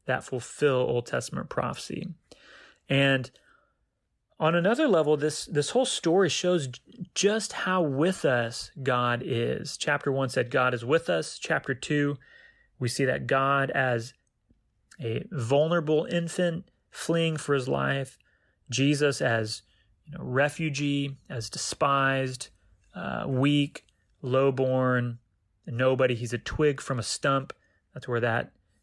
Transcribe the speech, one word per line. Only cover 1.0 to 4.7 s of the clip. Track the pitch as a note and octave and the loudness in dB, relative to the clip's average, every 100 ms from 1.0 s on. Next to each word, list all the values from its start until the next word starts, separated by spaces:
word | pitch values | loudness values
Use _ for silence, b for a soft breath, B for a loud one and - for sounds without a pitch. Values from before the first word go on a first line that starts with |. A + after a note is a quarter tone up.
| A#2+ | -2
Testament | B2 - - - | -4 -4 -8 -6
prophecy. | - - - - - - D#3+ - B B B B B - | -4 -4 -6 -8 -8 -10 -12 -20 B B B B B -2
And | C#3 C#3 C3 B2 _ b b b b _ _ _ _ _ - | 2 2 2 -2 _ b b b b _ _ _ _ _ -2
on | D#3 E3+ | 2 4
another | F3 | 4